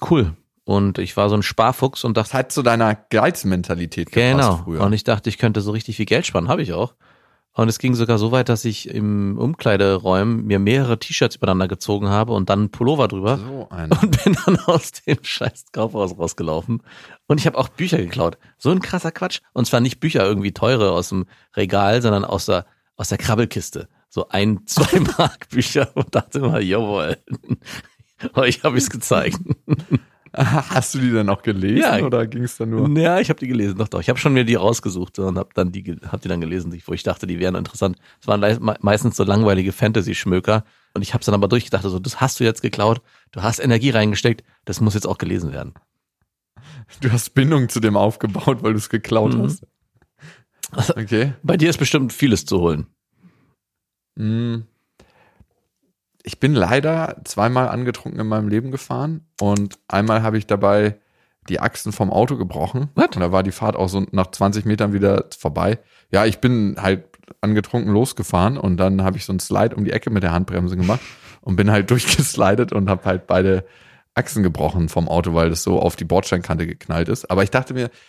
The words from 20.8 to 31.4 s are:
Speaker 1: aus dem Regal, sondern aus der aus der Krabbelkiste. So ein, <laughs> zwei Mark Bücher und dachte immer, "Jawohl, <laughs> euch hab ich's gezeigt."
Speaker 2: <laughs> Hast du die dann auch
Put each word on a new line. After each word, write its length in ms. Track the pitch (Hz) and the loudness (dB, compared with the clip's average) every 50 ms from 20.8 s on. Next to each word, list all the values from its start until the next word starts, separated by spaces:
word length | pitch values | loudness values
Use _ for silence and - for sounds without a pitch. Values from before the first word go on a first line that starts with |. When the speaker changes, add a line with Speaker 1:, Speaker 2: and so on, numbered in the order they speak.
| 107 95 85 | 2 2 2
Speaker 1:
aus 160 | 87 90 - | 0 -2 -2
dem 160 | - 95 90 - _ _ _ _ _ - | -4 -4 -6 -6 _ _ _ _ _ -2
Regal, 440 | 101 92 95 98 101 98 110 127 | -2 0 2 2 4 4 4 2
sondern 220 | 120 113 104 98 101 | 2 2 2 0 0
aus 220 | - - 98 - | -2 -4 -4 -2
der 200 | - 95 87 - - _ _ _ _ _ - | 0 -2 -2 -2 -6 _ _ _ _ _ -12
aus 80 | 107 - | -8 -6
der 80 | 101 95 | -4 -4
Krabbelkiste. 720 | - - 113 107 120 110 - 104 85 - - - - - _ _ _ _ | -2 0 0 2 0 0 -2 -6 -10 -8 -10 -12 -14 -14 _ _ _ _
So 200 | - - 92 - | -8 -8 -6 -4
ein, 300 | - 95 101 110 107 92 | -2 0 0 0 0 -2
<laughs> 40 | - - | -4 -4
zwei 320 | - - - - - 185 151 - - - | -2 0 0 2 2 2 2 2 0 0
Mark 320 | 175 139 - - - - | 0 0 -2 -6 -14 -6
Bücher 400 | - 123 120 - - 147 135 - - | -2 -2 -2 0 0 0 0 0 -2
und 180 | 147 131 - - | -4 -4 -2 -2
dachte 260 | 117 - - - 143 | -2 -2 -2 -4 -2
immer, 200 | 135 120 - 117 | -2 0 0 0
"Jawohl, 580 | 101 92 95 110 113 104 104 95 76 80 - - _ - - - - - - - - - - | 0 0 0 0 0 0 -2 -2 -2 -2 -4 -6 _ -10 -12 -10 -8 -6 -8 -6 -8 -10 -16
<laughs> 580 | - - _ _ _ _ _ _ - - 240 - | -16 -18 _ _ _ _ _ _ -12 -12 -6 -2
euch 280 | 135 131 123 127 - - | 0 2 2 2 0 0
hab 120 | 156 123 | 0 0
ich's 140 | 127 - - | 0 0 -2
gezeigt." 500 | - 120 - - - 85 64 - - - 180 | -4 -6 -2 0 0 2 2 0 -2 -4 -4
Speaker 2:
<laughs> 920 | - - - _ - - - 156 - 160 - - _ _ _ _ - - | -6 -6 -6 _ -2 -2 -2 -2 -2 -2 -4 -4 _ _ _ _ -10 -4
Hast 600 | - 135 107 127 156 139 - - 131 123 - - | -2 0 0 0 0 -2 -2 -2 -2 -2 -2 -2
du 60 | 139 | -2
die 120 | 131 127 | 0 2
dann 160 | 117 110 104 98 | 2 2 2 2
auch 140 | 98 - | 0 -2